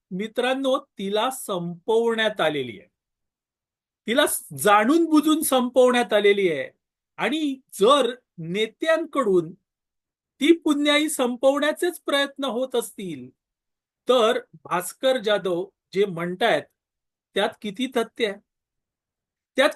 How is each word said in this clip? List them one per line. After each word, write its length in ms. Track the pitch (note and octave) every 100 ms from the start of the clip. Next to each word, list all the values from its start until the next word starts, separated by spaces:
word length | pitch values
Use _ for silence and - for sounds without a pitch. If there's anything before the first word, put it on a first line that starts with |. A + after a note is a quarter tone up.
| _
मित्रांनो, 680 | F#3 A3 - B3 C4 C4+ C4+
तिला 500 | - - G3 G#3 A#3+
संपवण्यात 1120 | C4 - F#3 F3 E3+ - A3+ A#3 A3+ A3 G#3+
आलेली 380 | D#3+ D3 B2 F#2+
आहे, 80 | - _ _ _ _ _ _ _ _ _ _ _ -
तिला 200 | B3 D4
स-, 200 | - - C#3
जाणून 480 | D3+ G#3 A3 E4 E4
बुजून 360 | D4+ D4+ D#4
संपवण्यात 720 | - C4 B3 B3+ B3 B3 A#3+
आलेली 380 | G#3+ G3+ G3+ F#3+
आहे. 200 | D3 B2+ _ _ _ _ -
आणि 420 | F#3+ D#4 D4+ C4+ _
जर 420 | - G3+ C#4+ A#3+ B3+ _ -
नेत्यांकडून 1120 | E3 F#3+ A3 - D#4+ D#4+ E4 D4 A3+ F#3 D#3+ - _ _ _ _ _ _ _ _
ती 180 | D4 E4+
पुण्याई 500 | D#4+ C#4+ D4 D4 D4+
संपवण्याचेच 920 | - B3 B3 C4+ C#4+ D4 D#4 F4+ E4+
प्रयत्न 440 | - C#4+ C#4 C#4
होत 320 | C4+ A3 C4 B3
असतील, 540 | A3+ - F#3 C#3+ B2 _ _ _ _ _ _ _ -
तर 300 | B3 A3 B3 - -
भास्कर 540 | - F3 F3+ - C4 B3+
जाधव 480 | G#3 G#3 F#3 E3+ F#3+ _ _
जे 120 | F3+ G3+
म्हणतायत, 580 | E3 F3 F#3 A3+ D#3 - _ _ _ _ _ _ G3
त्यात 140 | A3 -
किती 260 | G#3+ G3 B3+
तथ्य 400 | B3+ A3+ - G#3+
आहे? 120 | G#3 _ _ _ _ _ _ _ _ _ _ _ -
त्यात 140 | D4